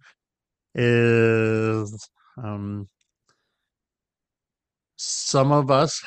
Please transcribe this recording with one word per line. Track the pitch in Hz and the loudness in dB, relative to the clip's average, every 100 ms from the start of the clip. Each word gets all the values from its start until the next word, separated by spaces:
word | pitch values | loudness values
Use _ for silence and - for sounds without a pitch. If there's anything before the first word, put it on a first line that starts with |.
| _ _ _ _ _ _ _ - | _ _ _ _ _ _ _ -2
is, | 120 117 117 117 113 113 110 110 110 110 104 107 - _ _ - | 2 4 4 4 4 2 0 0 -2 -2 -6 -10 -18 _ _ -16
um, | 110 104 101 101 98 _ _ _ _ _ _ _ _ _ _ _ _ _ _ _ _ _ _ _ _ - | -12 -10 -8 -10 -12 _ _ _ _ _ _ _ _ _ _ _ _ _ _ _ _ _ _ _ _ -14
some | - - - 139 135 | -10 -8 -2 0 2
of | 147 135 | 2 2
us | 135 151 - | 2 0 -4